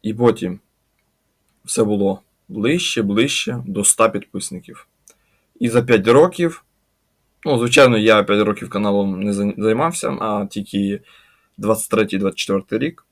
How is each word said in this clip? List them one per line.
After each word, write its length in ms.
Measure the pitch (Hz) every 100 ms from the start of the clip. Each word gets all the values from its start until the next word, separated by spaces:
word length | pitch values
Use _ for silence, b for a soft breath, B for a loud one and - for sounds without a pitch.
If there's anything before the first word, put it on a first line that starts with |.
І 120 | 113
потім 460 | 110 120 107 92 95 _ _ _ _ _ _ _ _ _ _
все 200 | - -
було 380 | 107 104 98 98 _ _ _
ближче, 540 | 101 113 170 165 -
ближче 600 | 101 101 135 - - 123 123
до 140 | 101
ста 280 | 101 - 113
підписників. 800 | 104 - 101 - 92 - - - _ _ b b b b _
І 80 | 120
за 140 | 120
п'ять 260 | 120 113 101
років, 560 | 127 180 180 170 165 _ _ _ _ _ _ _ _
ну, 140 | 156 127
звичайно, 400 | 120 120 127 113
я 240 | 110 107
п'ять 240 | 101 104 104
років 240 | 101 90
каналом 500 | 98 104 101 98 95
не 100 | 101
зай-, 220 | 101 101 -
займався, 520 | 107 113 160 170 -
а 360 | 139 107 104 101
тільки 540 | - 101 101 98 104 b b b b b -
двадцять 340 | 101 107 -
третій, 280 | 113 104 95
двадцять 200 | 98 -
четвертий 400 | - 98 - 110
рік. 280 | 147 170 _